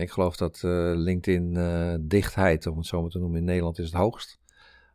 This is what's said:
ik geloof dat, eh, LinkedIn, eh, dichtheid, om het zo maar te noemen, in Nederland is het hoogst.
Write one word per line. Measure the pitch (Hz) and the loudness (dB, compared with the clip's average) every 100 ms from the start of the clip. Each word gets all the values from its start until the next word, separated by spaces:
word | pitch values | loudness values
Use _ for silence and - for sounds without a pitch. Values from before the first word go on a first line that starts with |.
ik | 87 | -2
geloof | - 90 - | 0 0 0
dat, | 85 - | -4 -2
eh, | 90 87 85 85 | -2 0 2 2
LinkedIn, | 85 90 92 90 87 87 | 2 0 2 2 2 0
eh, | 87 85 85 85 | 0 0 0 -2
dichtheid, | 78 101 - - 95 80 87 | 2 2 2 2 4 4 0
om | 80 | -6
het | 82 | -4
zo | 87 | -4
maar | 85 | -4
te | 90 | -2
noemen, | 87 82 | -2 -2
in | 87 | 0
Nederland | 90 85 82 | 0 0 -4
is | 82 | -4
het | |
hoogst. | 87 104 - - - _ _ - - _ | 0 0 -2 -12 -20 _ _ -20 -20 _